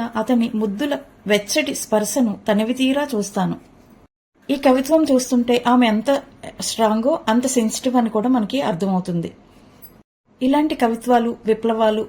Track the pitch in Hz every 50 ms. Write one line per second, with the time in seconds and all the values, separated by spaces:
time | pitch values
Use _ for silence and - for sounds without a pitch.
0 | 233 233 - 220 220 - 254 240 233 226 - 214 220 208 190 202 294 294 285 277
1 | - - - - - 190 214 208 - - - 311 294 - - - - - 220 214
2 | 214 208 - 285 254 220 196 - - - 214 208 220 220 254 254 262 262 269 285
3 | 294 285 254 208 196 - - 202 185 170 170 - - - - - _ _ - _
4 | _ _ _ _ _ _ _ _ _ - 269 269 - 277 254 269 269 269 320 320
5 | 311 294 269 254 254 - 262 240 240 240 240 240 - 240 247 247 247 226 208 214
6 | 220 277 277 269 - - - - - - - - 185 - - - 226 214 220 220
7 | 226 269 320 330 - - 220 240 254 254 - 254 220 220 - - - 254 240 254
8 | 233 220 220 220 208 254 262 247 214 190 - 269 285 294 233 160 196 190 190 185
9 | 180 - 175 170 165 - - - - _ - - - - - _ - - - -
10 | _ _ _ _ _ _ _ - 254 254 277 294 302 311 311 - 254 226 233 233
11 | - 240 247 240 226 233 233 - - 214 220 220 - 226 220 220 226 220 214 214
12 | 214